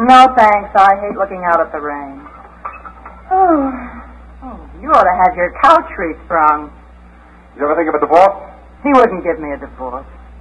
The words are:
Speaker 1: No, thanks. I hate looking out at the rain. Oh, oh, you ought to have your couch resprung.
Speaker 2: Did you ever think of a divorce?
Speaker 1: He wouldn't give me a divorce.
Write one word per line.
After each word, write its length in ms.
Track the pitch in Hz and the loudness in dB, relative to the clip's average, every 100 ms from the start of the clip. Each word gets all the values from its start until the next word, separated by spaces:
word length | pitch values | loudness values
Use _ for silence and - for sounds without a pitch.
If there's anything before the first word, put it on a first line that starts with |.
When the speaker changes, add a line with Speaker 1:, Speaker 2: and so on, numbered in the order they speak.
Speaker 1:
No, 280 | 240 254 262 254 | 4 6 6 6
thanks. 340 | 214 208 202 202 | 2 2 -2 2
I 180 | 196 196 | 2 2
hate 160 | 208 202 | -2 -6
looking 260 | 196 190 175 | -6 -6 -2
out 120 | 170 | -2
at 120 | 160 | -2
the 80 | 156 | -6
rain. 400 | 147 143 139 139 147 - - - - - - - - - - | -10 -10 -14 -18 -20 -20 -20 -18 -18 -18 -20 -20 -20 -18 -6
Oh, 360 | 370 370 311 269 247 247 233 - - - - | 0 2 2 -2 -8 -14 -18 -20 -20 -20 -20
oh, 140 | 254 202 - - | -20 -18 -20 -12
you 80 | 269 | 0
ought 120 | 277 190 | 2 2
to 80 | 180 185 | 2 0
have 60 | - | 0
your 160 | 175 - | -6 0
couch 280 | - 330 339 - | 2 2 0 -10
resprung. 760 | 170 156 - 170 151 151 147 - - - - - - - - | -10 -10 -6 0 0 0 -4 -20 -20 -20 -20 -20 -20 -20 -20
Speaker 2:
Did 60 | - | -8
you 40 | 143 | -4
ever 80 | 160 | -2
think 120 | 156 | -2
of 40 | 113 | -2
a 60 | |
divorce? 320 | 135 160 196 - - - - - | 2 4 4 2 -14 -20 -20 -8
Speaker 1:
He 60 | 277 | 0
wouldn't 300 | 262 220 180 | 2 2 0
give 160 | 165 160 | -6 -6
me 120 | 147 | -8
a 60 | 135 | -12
divorce. 460 | 135 - 131 127 - - - - | -14 -14 -12 -12 -16 -20 -20 -20